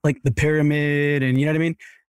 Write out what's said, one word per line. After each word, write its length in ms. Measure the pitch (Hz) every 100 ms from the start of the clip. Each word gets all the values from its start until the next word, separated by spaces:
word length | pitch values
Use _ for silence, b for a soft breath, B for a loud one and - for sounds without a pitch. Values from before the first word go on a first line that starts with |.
like, 180 | 151 131
the 80 | 135
pyramid 920 | 110 151 156 147 147 147 143 143 143
and, 160 | 131 131
you 60 | 151
know 60 |
what 60 | 156
I 20 |
mean? 160 | 165 165 B B